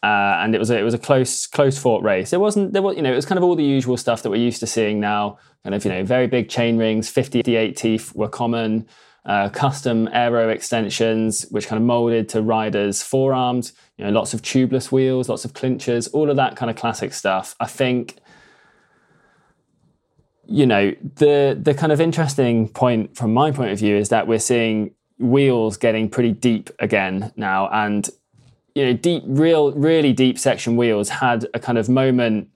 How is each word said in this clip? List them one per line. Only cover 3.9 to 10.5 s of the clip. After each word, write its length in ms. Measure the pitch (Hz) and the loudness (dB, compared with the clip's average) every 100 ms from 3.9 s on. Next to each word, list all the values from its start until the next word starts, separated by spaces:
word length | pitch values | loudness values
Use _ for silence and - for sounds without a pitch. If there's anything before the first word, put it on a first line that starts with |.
| 123 | -2
stuff 240 | - 113 | -2 -2
that 80 | 120 | -2
we're 60 | 104 | 0
used 240 | 120 117 | 0 -2
to 60 | 110 | -6
seeing 340 | - 107 107 | -2 -2 0
now. 380 | 104 104 104 - _ _ | -2 -2 -4 -8 _ _
Kind 100 | 98 | -6
of, 100 | 101 | -4
you 60 | 101 | -2
know, 120 | 92 | -4
very 220 | 95 123 127 | -2 0 2
big 220 | 127 107 | 0 -2
chain 300 | - 117 113 | -2 0 2
rings, 320 | 110 110 110 | 0 -2 -2
fifty-eight 640 | - 123 120 113 113 110 - | -2 -2 -2 0 0 0 -2
teeth 380 | 113 110 - | -2 -2 -4
were 140 | - 104 | -6 -6
common. 580 | - 120 117 113 110 110 _ _ _ - | -4 -4 -2 -2 -2 -4 _ _ _ -4
Uh, 240 | 104 101 | -2 -2
custom 580 | - 139 139 131 113 113 | -2 -4 -2 -2 0 0
aero 340 | 120 120 117 | 0 0 2
extensions, 920 | 113 | 0